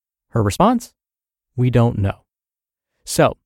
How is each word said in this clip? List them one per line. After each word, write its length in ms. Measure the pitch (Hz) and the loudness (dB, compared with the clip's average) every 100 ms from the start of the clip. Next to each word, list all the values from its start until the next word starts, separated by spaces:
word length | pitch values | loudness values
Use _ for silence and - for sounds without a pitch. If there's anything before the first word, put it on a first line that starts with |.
| _ _ _ | _ _ _
Her 120 | 120 | -2
response? 500 | 101 - 202 240 - _ _ _ _ _ _ - | -2 2 0 0 -6 _ _ _ _ _ _ -4
"We 160 | 127 | 0
don't 260 | 120 117 113 | 2 0 0
know." 280 | 98 - _ _ _ _ _ _ _ _ | -4 -6 _ _ _ _ _ _ _ _
So, 340 | - - 139 - | -8 0 0 -2